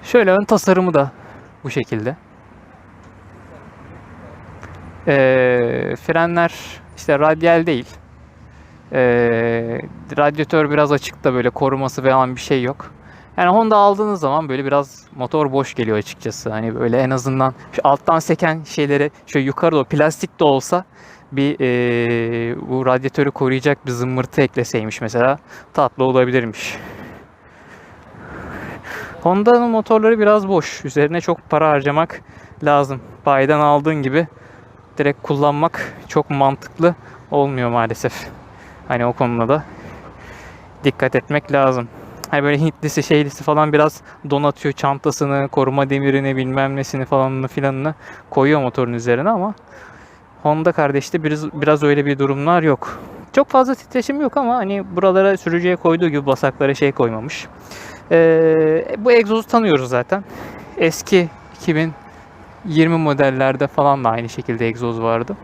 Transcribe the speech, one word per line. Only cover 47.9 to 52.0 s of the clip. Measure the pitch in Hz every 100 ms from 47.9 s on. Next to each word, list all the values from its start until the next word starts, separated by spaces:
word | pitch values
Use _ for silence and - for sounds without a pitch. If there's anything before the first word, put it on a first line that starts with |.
| 156 - - -
koyuyor | - 139 151
motorun | 127 127 120
üzerine | 117 117 120 170
ama | 220 190 202 - - - - - - - -
Honda | 147 156 165
kardeşte | 165 147 139 135 165
biraz, | 156 151 156
biraz | 151 147 151
öyle | 147 143